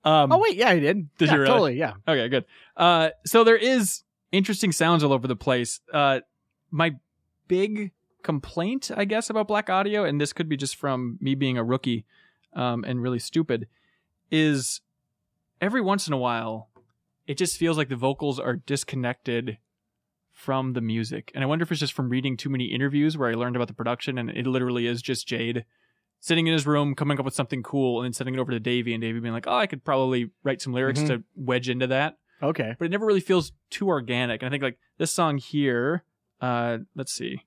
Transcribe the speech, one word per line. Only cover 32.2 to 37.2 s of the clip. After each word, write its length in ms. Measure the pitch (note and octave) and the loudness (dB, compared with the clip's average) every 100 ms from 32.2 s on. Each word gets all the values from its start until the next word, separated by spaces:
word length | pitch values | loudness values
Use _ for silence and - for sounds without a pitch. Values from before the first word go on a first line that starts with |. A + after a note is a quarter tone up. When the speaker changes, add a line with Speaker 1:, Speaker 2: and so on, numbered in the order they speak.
| _ _ | _ _
Speaker 2:
Okay. 340 | D3 D#3 A2+ A#2+ | -4 -2 -4 -4
Speaker 1:
But 60 | E3+ | -4
it 60 | |
never 140 | G3+ A3 | 0 2
really 140 | G3 | 2
feels 320 | - F#3 D3+ - _ | 4 2 2 -12 _
too 200 | - G3 | -4 0
organic. 520 | D#3 A#2 B2 B2 A2+ | 0 0 -2 -2 -2
And 60 | C3 | -4
I 20 | |
think, 140 | C#3+ | -2
like, 160 | C3+ - _ _ | -4 -6 _ _
this 140 | E3 | -4
song 260 | - E3 C#3 | 0 0 0
here, 640 | - D3 C#3 A#2+ C3 F3 _ _ _ _ | -2 0 2 2 0 -2 _ _ _ _
uh, 380 | B2+ A#2+ A#2+ A#2 - - | -2 0 -2 -4 -8 -10
let's 160 | C3+ | -8
see. 280 | - | -8